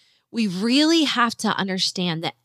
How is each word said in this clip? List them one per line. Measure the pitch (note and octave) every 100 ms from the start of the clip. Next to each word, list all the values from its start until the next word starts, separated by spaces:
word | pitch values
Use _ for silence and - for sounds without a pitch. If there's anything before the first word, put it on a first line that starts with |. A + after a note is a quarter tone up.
| _ _ _
We | A#3 G#3+
really | F3+ A3+ C4 D#4 E4 C#4
have | A#3 A#3+ -
to | A3
understand | - G3 F#3 - - F3+ D#3+
that | E3 -